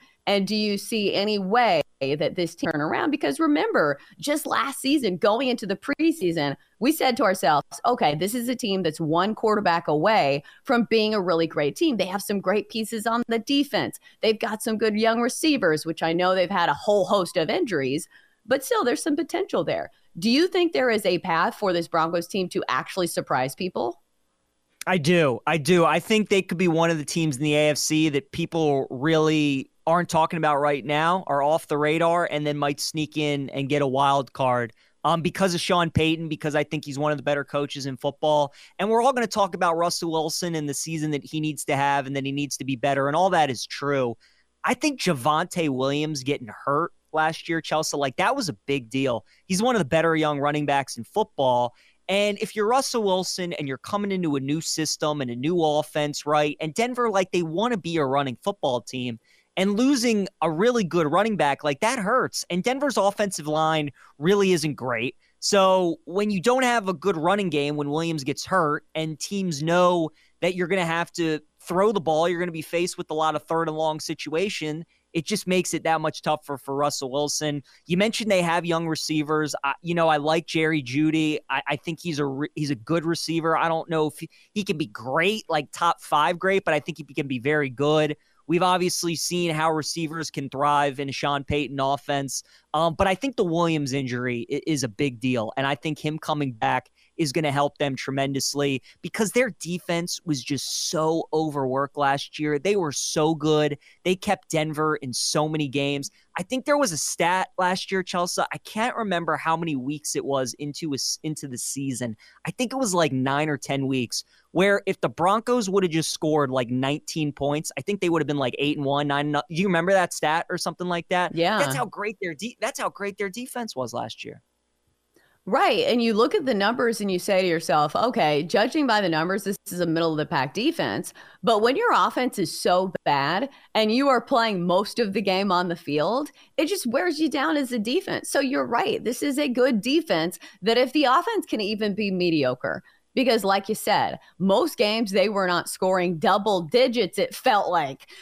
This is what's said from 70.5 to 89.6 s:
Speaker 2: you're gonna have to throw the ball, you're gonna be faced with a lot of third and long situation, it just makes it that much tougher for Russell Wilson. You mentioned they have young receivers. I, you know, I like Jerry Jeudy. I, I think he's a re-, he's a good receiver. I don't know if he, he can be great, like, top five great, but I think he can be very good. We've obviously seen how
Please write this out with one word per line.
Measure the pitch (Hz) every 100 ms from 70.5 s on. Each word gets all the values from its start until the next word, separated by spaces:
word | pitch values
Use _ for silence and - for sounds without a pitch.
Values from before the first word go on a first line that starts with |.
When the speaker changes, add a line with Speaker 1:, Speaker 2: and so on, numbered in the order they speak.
| 180
Speaker 2:
you're | 170
gonna | 190
have | 165 165 -
to | - 165 151 _ _
throw | - 175 208
the | 202
ball, | 156 156 175
you're | 170
gonna | 180
be | 160
faced | - 170 180 -
with | 175
a |
lot | 156 156 151
of |
third | - 165 160
and | 156
long | 156 156
situation, | - 156 151 156 202 - 156 151 165 _ _
it | 165
just | - 208 180
makes | 185 175
it | 160
that | 160 160
much | 156 -
tougher | 165 151 - 139
for | -
Russell | 139 147 - 135
Wilson. | 135 147 - 151 147 - - -
You | 180
mentioned | 220 - 220
they | 190
have | 175 175 170
young | 165 165
receivers. | 156 - 156 147 156 151 -
I, | 139 -
you | 170
know, | 170 165
I | 151
like | 151 165 -
Jerry | 165 156 160
Jeudy. | 120 135 156 160 156 151 -
I, | 135 139
I | 147
think | - 160
he's | 175 147
a | 143
re-, | 135 151 -
he's | 147
a |
good | 120 110 170
receiver. | 160 165 - 165 160 156
I | 165
don't | 160 -
know | 160 156
if | -
he, | 165 _ _
he | 214
can | 196 156
be | 107
great, | 104 120 151 180 214 -
like, | 156 139
top | - 170 -
five | - 151 160 175
great, | 190 196
but | 175
I | 151
think | 151 156
he |
can | - 147 139
be | 127
very | 131 151 139
good. | 120 147 156 151 147 _ _ -
We've | 170
obviously | 180 180 180 - 175
seen | 156 - 175 170
how | 156